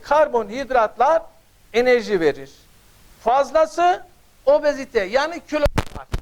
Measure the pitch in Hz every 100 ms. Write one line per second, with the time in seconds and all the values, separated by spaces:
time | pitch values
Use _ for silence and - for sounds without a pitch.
0 | - 285 294 240 202 240 277 254 214 208
1 | 262 330 - _ _ _ _ 220 247 240
2 | 202 196 160 131 135 - _ _ _ _
3 | _ _ 220 262 262 311 320 330 349 370
4 | - _ _ _ - 302 294 269 269 233
5 | 185 247 311 339 - 302 294 - - -
6 | - -